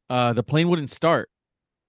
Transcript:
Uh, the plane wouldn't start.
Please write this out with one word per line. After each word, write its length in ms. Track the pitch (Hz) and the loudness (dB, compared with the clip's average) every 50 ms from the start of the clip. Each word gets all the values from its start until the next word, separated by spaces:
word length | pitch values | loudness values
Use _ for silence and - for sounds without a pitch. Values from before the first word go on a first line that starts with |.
| _ - | _ -4
Uh, 240 | 127 123 123 120 117 | -2 0 2 2 0
the 100 | 117 110 | 0 -2
plane 260 | - 143 156 170 175 | 0 0 2 2 2
wouldn't 220 | 175 165 143 123 | 0 -2 -2 -8
start. 380 | - - - 160 165 127 - - _ _ _ _ _ _ _ _ _ _ _ | -8 -2 0 0 0 0 -2 -6 _ _ _ _ _ _ _ _ _ _ _